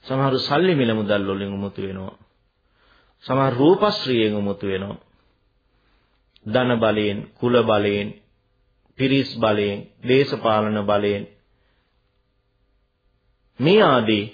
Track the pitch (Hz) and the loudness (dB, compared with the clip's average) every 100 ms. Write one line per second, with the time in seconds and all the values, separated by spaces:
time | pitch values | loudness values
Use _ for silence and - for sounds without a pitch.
0 | - 131 139 127 - 143 185 160 123 110 | -6 -2 0 0 0 0 2 2 2 0
1 | 101 104 98 98 98 98 98 98 98 95 | 0 0 0 -4 -4 -6 -8 -8 -10 -10
2 | 95 - _ _ _ _ _ _ _ _ | -14 -16 _ _ _ _ _ _ _ _
3 | _ _ - 131 135 123 143 196 208 - | _ _ -6 0 0 2 4 4 2 -2
4 | 131 120 110 104 101 98 101 95 98 - | -2 0 0 0 -4 -6 -6 -6 -6 -12
5 | _ _ _ _ _ _ _ _ _ _ | _ _ _ _ _ _ _ _ _ _
6 | _ _ _ _ 107 117 123 120 110 107 | _ _ _ _ -4 0 0 2 2 2
7 | 104 101 104 _ 123 120 113 107 104 101 | -2 -4 -10 _ 2 2 4 2 2 -2
8 | 104 - _ _ _ _ _ _ _ - | -4 -12 _ _ _ _ _ _ _ -4
9 | 131 135 127 117 113 104 101 101 - _ | 0 0 -2 -2 0 0 0 -4 -10 _
10 | 123 131 143 120 113 107 107 107 101 104 | 0 2 2 -2 0 0 0 -2 0 0
11 | 104 101 - _ _ _ _ _ _ _ | 0 -2 -6 _ _ _ _ _ _ _
12 | _ _ _ _ _ _ _ _ _ _ | _ _ _ _ _ _ _ _ _ _
13 | _ _ _ _ _ _ 135 208 190 127 | _ _ _ _ _ _ 2 4 4 2
14 | 110 107 104 | 2 -2 -2